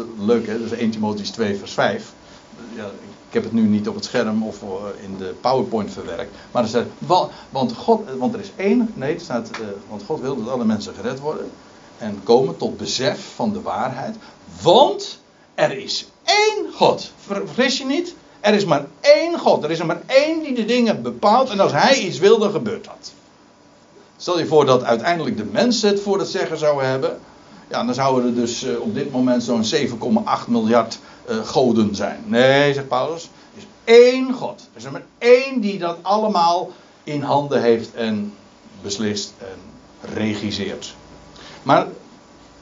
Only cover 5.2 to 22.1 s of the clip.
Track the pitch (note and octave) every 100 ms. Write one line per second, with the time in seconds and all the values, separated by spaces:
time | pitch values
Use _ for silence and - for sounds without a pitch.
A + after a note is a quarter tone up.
5.2 | F#2 - B2 C3 G#2+ A2+ G2 - F2 E2+
6.2 | - - - B2 A2+ B2 G#2 - C#3+ F3
7.2 | D3 - - C3+ C3+ - - A3 - B3
8.2 | B3 G3+ - - G3 B3 A3 - C3+ E3
9.2 | - B2 A2 - G#2+ G2 - G#2 - D#3
10.2 | B2+ C#3+ A2 C3 A2 G#2+ F#2+ F2 G#2 C3+
11.2 | D3 - - - - - - - A2 G2+
12.2 | G2+ A#2+ D#3 E3 A#2 - G2+ - C3 G3+
13.2 | - - A#2 G2+ E2 F#2+ B2+ C3 F#3+ A3
14.2 | - - - E2+ G#2+ G#3 E4+ G4+ - -
15.2 | _ _ _ - D3+ C3+ - - - _
16.2 | - G#4 G#4+ G#4 D#4 - D#3+ - - -
17.2 | - G3 - G#3+ C4+ - C4 D#4 F4 -
18.2 | - - G#3 G#3 D#3+ C#3+ C#3 - C#4 D4+
19.2 | E4 E4 A#3+ E3+ D3+ E3 E3 - - C4
20.2 | D4+ D#4+ D4+ A#3+ G3+ B3 A3+ C#3 - -
21.2 | G#3 A#3 C4 G3+ E3+ C#3 G#3 C4+ G3